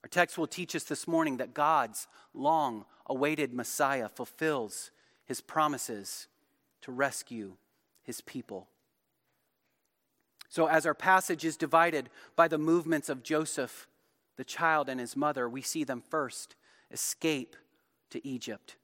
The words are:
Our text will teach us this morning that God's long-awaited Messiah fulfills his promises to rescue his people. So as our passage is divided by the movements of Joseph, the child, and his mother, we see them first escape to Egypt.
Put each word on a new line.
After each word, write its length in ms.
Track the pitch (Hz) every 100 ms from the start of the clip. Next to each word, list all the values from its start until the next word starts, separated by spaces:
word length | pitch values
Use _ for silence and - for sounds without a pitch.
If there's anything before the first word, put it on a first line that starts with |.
Our 60 | -
text 280 | 180 175 -
will 120 | 156
teach 260 | - 175
us 80 | 160
this 240 | - 147 -
morning 300 | 165 160 127
that 180 | 123
God's 540 | 151 147 156 117 110 - - _
long-awaited 1200 | - 139 160 139 107 101 _ - 135 143 156 135
Messiah 540 | 123 113 - 139 135 107
fulfills 840 | - 120 - 160 147 107 - - _ _ _
his 160 | - 127
promises 840 | - 156 151 135 - 107 98 - - _ _ _ _ _
to 100 | -
rescue 640 | 127 139 - - 117 101 90 _ _ _ _ -
his 140 | 120
people. 440 | - 135 - 98 87 _ _ _ _ _ _ _ _ _ _ _ _ _ _ _ _ _ -
So 180 | - 160
as 200 | 160 156
our 80 |
passage 500 | 143 190 190 185 165
is 140 | 160 147
divided 500 | 156 160 170 151 123 - - -
by 120 | 165
the 80 | 160
movements 540 | 156 170 160 160 -
of 120 | 135
Joseph, 640 | - 156 147 - 127 - - _ _ _ _ -
the 60 |
child, 440 | 131 - 170 156 139
and 100 | 127
his 160 | 120
mother, 320 | 139 147 139 120
we 140 | 131
see 240 | 127 165
them 160 | 135 123
first 560 | - 160 131 - - - _ _ _
escape 640 | - - - 160 147 - - _ _ _ _ _
to 180 | 117 139
Egypt. 500 | 123 120 104 - -